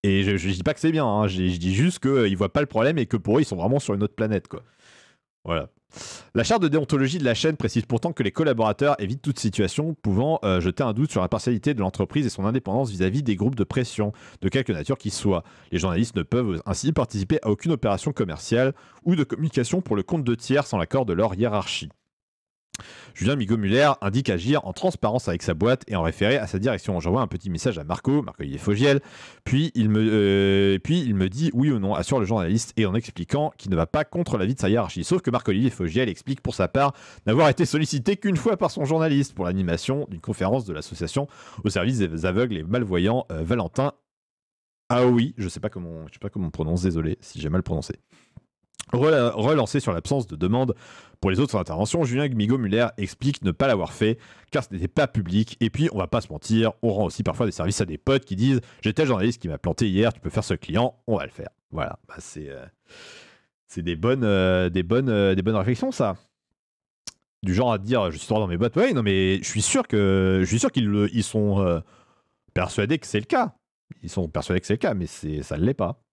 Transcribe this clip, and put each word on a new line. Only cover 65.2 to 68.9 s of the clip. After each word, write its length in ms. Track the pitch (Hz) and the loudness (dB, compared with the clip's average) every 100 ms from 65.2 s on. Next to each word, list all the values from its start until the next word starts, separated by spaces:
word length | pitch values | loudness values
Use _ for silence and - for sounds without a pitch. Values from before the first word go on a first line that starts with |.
| 98 95 | 4 2
des 60 | |
bonnes 140 | 92 110 | 2 0
réflexions, 360 | 95 123 262 | 0 -2 -4
ça. 240 | 254 117 95 _ _ _ _ _ _ _ _ - _ _ _ | -2 -2 -2 _ _ _ _ _ _ _ _ -20 _ _ _
Du 100 | 92 | -2
genre 180 | 92 123 | 0 2
à 60 | 107 | 0
dire « 320 | 101 123 92 | 0 0 0
Je 80 | 76 | -4
suis 80 | - | -2
droit 140 | 107 | 0
dans 80 | 101 | 0
mes 100 | 87 | 0
bottes. » 180 | 117 156 | 0 2
Ouais, 160 | 254 | 0